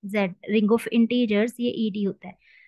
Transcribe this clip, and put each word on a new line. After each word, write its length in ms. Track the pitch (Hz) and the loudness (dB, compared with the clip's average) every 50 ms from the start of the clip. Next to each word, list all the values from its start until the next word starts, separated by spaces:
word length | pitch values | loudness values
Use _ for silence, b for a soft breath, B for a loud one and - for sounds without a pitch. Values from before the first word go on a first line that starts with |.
| - | -12
जेड, 300 | 196 202 214 202 180 175 _ - - 208 | -4 -2 -2 -2 -2 -4 _ -8 0 0
ring 180 | 220 208 202 226 | 2 4 4 2
of 140 | 233 - - - | 2 0 0 2
integers 600 | 240 233 226 240 247 247 214 208 202 214 240 226 - | 2 2 4 2 0 0 2 2 0 0 0 -2 -4
ये 100 | 240 240 - - | -4 -4 -2 -2
ईडी 260 | 226 220 190 208 202 | -4 -4 -2 -2 -4
होता 240 | 196 190 _ - 190 | -4 -4 _ -14 -20
है। 60 | 185 b b b b b b | -20 b b b b b b